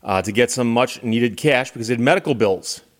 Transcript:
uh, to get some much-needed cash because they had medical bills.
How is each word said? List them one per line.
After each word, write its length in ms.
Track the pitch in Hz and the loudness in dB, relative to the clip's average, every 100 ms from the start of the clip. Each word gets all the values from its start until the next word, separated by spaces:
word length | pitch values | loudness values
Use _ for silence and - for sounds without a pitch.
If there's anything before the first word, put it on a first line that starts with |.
uh, 180 | - 95 | 0 -2
to 80 | 95 | 0
get 180 | 104 120 | 2 0
some 220 | - 120 | 2 0
much-needed 640 | 117 127 - 120 113 120 104 | 2 0 -2 -4 0 0 0
cash 340 | 151 131 131 | 2 2 0
because 160 | - 113 | -8 -4
they 60 | |
had 80 | 120 | 0
medical 340 | 120 185 - 123 | 2 2 0 0
bills. 460 | 107 90 - - _ | 2 0 -4 -14 _